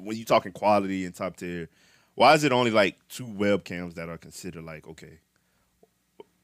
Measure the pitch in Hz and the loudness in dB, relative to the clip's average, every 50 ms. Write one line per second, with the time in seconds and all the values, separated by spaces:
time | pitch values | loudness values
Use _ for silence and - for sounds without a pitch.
0 | 92 104 110 113 113 - 127 113 - 101 90 - 101 104 107 101 98 95 95 95 | -10 -10 -10 -8 0 2 2 2 2 0 -8 -2 2 4 4 4 2 0 -4 -4
1 | 92 90 87 - 101 90 85 - 92 90 87 87 82 - _ _ _ _ _ _ | -6 -6 -8 -8 -8 -8 -8 -8 -10 -8 -8 -8 -10 -12 _ _ _ _ _ _
2 | _ _ - - 117 131 156 156 147 139 127 123 123 117 107 110 101 87 - _ | _ _ 2 6 8 8 8 6 4 2 2 4 2 4 4 4 4 2 0 _
3 | _ - - - 131 117 104 95 101 101 101 92 - - 95 87 90 87 82 87 | _ -18 -16 -14 -14 -10 -4 -2 0 2 2 0 -2 -6 -10 -10 -10 -10 -12 -12
4 | 82 85 85 82 - 80 - - - 92 80 82 82 80 80 76 - - 80 - | -12 -12 -12 -14 -16 -18 -18 -14 -14 -14 -14 -14 -14 -14 -16 -16 -18 -20 -20 -20
5 | 85 78 82 82 _ _ _ _ _ _ _ _ _ _ _ _ _ _ _ _ | -20 -20 -20 -20 _ _ _ _ _ _ _ _ _ _ _ _ _ _ _ _
6 | _ _ _ - - _ _ _ | _ _ _ -20 -20 _ _ _